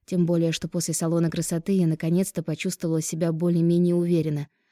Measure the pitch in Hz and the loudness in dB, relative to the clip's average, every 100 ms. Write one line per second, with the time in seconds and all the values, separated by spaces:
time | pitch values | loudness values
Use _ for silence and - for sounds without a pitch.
0 | - 180 170 170 165 160 165 175 165 160 | -4 0 2 2 2 0 -4 -4 -4 -2
1 | 165 170 165 165 160 165 165 196 170 160 | 0 2 0 0 -4 -4 0 2 2 0
2 | 165 175 190 - 165 156 190 - 170 160 | 0 0 0 -4 -6 -6 -6 -4 -2 -2
3 | 156 160 170 160 175 170 170 170 175 175 | -2 -2 -2 0 0 2 4 4 2 2
4 | 175 175 156 147 143 _ _ | 2 0 0 -4 -8 _ _